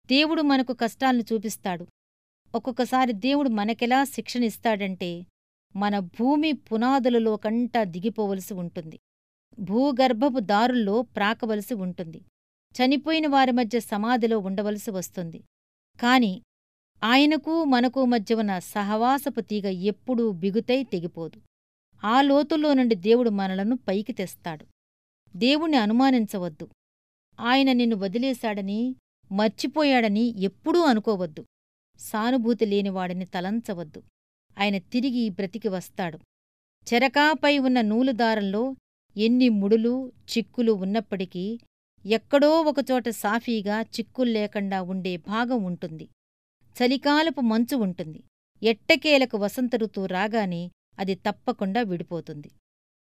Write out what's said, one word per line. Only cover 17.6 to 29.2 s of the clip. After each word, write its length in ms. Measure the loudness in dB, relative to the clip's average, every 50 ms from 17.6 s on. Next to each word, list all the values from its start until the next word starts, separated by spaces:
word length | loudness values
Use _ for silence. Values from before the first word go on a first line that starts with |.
| 2
మనకు 420 | 2 2 2 2 2 0 0 2
మధ్య 300 | 2 2 0 0 0 0
ఉన్న 240 | 0 0 -2 -2 -4
సహవాసపు 800 | -6 -6 -4 -4 -2 -2 0 0 2 2 2 0 0 -4 -6 -6
తీగ 260 | -6 -6 -6 -4 -4 -4
ఎప్పుడూ 640 | -4 -2 -2 -4 -4 -4 _ -4 -2 0 0 -2
బిగుతై 520 | -2 -2 -4 -2 -2 -2 0 0 0 -2 -2
తెగిపోదు. 580 | -4 -6 -6 -6 -8 -10 -10 -12 -12 -12 -16 -20 _ _ _ _ _ _ _ _ _ _ _ -4
ఆ 180 | 0 2 4
లోతుల్లో 520 | 4 4 4 4 2 2 0 0 2 2 2
నుండి 220 | 2 2 2 0
దేవుడు 340 | 0 2 4 4 4 4 2
మనలను 480 | 0 -2 -2 -2 -2 -2 -2 -2 -2 -2
పైకి 360 | -2 -2 -4 -2 -4 -6 -6
తెస్తాడు. 520 | -8 -8 -8 -10 -12 -12 -12 -12 -12 -14 _ _ _ _ _ _ _ _ _ _ _ _ _ -4
దేవుణ్ణి 420 | 0 2 4 4 4 2 2 2 2
అనుమానించవద్దు. 920 | 2 2 2 4 4 4 4 2 0 -2 -4 -6 -8 -8 -8 -12 -14 -16 _ _ _ _ _ _ _ _ _ _ _ _ _ -6
ఆయన 320 | 0 2 4 4 4 4
నిన్ను 240 | 4 4 2 2 0
వదిలేశాడని, 1000 | 0 -2 -2 -2 -2 -2 -2 -2 -2 -4 -4 -4 -4 -6 -4 -4 -4 -4 -4 -6 -8 _ _ _ _